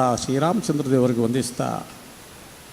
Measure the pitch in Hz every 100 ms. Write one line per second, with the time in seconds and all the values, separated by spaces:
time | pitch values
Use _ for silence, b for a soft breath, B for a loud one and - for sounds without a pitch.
0 | 127 113 - 131 156 208 - 151 139 131
1 | 123 120 113 127 120 - 127 110 - -
2 | - - - - - - -